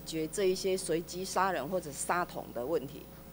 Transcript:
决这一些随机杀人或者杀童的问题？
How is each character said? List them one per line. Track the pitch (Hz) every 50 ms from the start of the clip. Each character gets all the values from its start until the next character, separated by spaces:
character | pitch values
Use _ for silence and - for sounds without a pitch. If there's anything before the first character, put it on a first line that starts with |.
| -
决 | - 160 160 156
这 | 156 - 208 196
一 | 185 185
些 | 185 - 190 185
随 | 185 - - 160 170
机 | 170 - - 180 190
杀 | 190 - 190 185 196
人 | 175 139 127
或 | 147 185 180
者 | 170 147
杀 | 131 - - - 170 180 170
童 | - - - - - -
的 | 117 123
问 | 147 170 139 131
题？ | 139 - - - - - - - -